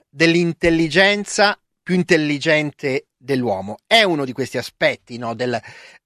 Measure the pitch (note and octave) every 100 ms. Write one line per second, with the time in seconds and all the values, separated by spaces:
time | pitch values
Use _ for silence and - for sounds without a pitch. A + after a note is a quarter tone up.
0 | _ C#3+ E3 E3+ E3+ D#3+ F3 E3 E3 D#3
1 | F#3+ G3+ G3+ - G#3 G3 _ _ - F3+
2 | - E3+ D3+ C#3+ E3 D3+ D3+ - C#3+ C3+
3 | - _ B2+ C3 A#2+ F#2+ G2 G#2+ _ A3+
4 | G3+ D#3 C3+ B2+ B2+ B2+ - - D#3 B2+
5 | _ A#2+ A#2 A#2 B2 A#2 - - - -